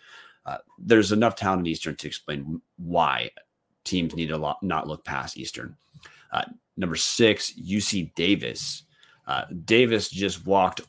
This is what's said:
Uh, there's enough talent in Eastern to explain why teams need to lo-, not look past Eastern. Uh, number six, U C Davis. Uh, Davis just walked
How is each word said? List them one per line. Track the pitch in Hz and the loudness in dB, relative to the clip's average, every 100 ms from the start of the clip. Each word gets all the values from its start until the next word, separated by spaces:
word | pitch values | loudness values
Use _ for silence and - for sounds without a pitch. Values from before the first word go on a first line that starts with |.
| - - - _ | -20 -20 -20 _
Uh, | - 67 - - | -12 -12 -14 -10
there's | 92 113 98 | 4 6 6
enough | 107 117 - | 4 4 2
talent | 98 95 | 0 0
in | 85 | 0
Eastern | 80 82 76 | -2 -6 -8
to | 76 | -10
explain | - - 73 71 82 - - | -10 -8 -8 -6 -10 -12 -14
why | 85 85 78 64 62 - - _ _ _ | -2 2 2 0 -6 -12 -20 _ _ _
teams | - 90 82 | -4 -2 -2
need | 80 80 | -2 -4
to | 78 | -4
lo-, | 73 - | -4 -4
not | 98 78 73 | -4 -4 -4
look | 78 | -8
past | - 67 - - | -8 -6 -8 -10
Eastern. | - - - - _ - - - _ | -12 -10 -12 -16 _ -20 -20 -20 _
Uh, | - - - _ - | -6 -6 -10 _ -4
number | 90 78 | -2 0
six, | - - 113 104 - - | 0 4 4 4 -2 -8
U | 87 101 | -4 -2
C | 98 101 78 | 0 -2 -4
Davis. | - 85 98 62 - - - - _ _ _ - | 0 2 2 0 -6 -8 -10 -14 _ _ _ -6
Uh, | 67 - 85 | -4 -4 -8
Davis | 80 113 123 113 95 | 4 6 6 2 -2
just | 85 98 87 90 | -2 -4 -2 2
walked | 98 92 - | 4 4 0